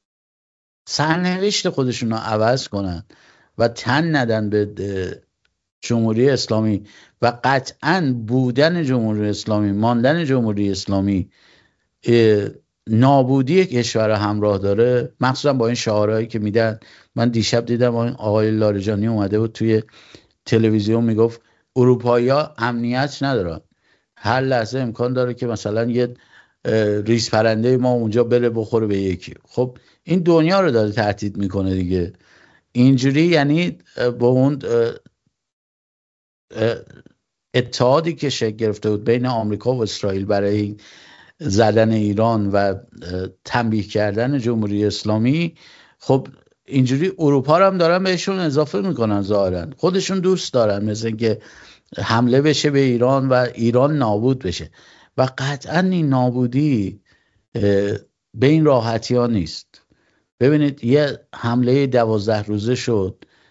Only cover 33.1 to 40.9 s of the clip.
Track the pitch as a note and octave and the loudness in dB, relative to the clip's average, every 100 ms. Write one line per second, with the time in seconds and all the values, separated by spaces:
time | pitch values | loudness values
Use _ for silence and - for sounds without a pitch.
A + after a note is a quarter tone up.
33.1 | C#3 F3 D#3 C#3+ D#3 F3 E3+ _ - B2 | 2 2 2 2 0 -2 -6 _ -4 -4
34.1 | A#2+ A#2+ B2+ C3+ C#3 G2+ A#2 A#2 - - | 0 2 4 2 0 -2 0 -2 -4 -18
35.1 | _ _ _ _ _ _ _ _ _ _ | _ _ _ _ _ _ _ _ _ _
36.1 | _ _ _ _ A2 A2+ A2+ - - - | _ _ _ _ -4 -2 -4 -10 -20 -20
37.1 | _ _ _ _ B2+ B2 - B2 D3 E3 | _ _ _ _ -2 -2 0 2 2 0
38.1 | C#3+ C#3+ C3 A2+ G#2+ A2 G#2 G#2+ G#2 A2+ | -4 -6 -2 -4 -2 -4 -2 -2 -2 0
39.1 | B2 B2+ A#2 G#2+ G2+ B2 B2+ G#2+ - G2+ | 0 0 -2 -4 -4 -2 -2 -4 -4 -4
40.1 | G2 G2 G2+ G2+ G#2 G#2 G#2 - | -4 -2 0 0 0 -2 -8 -18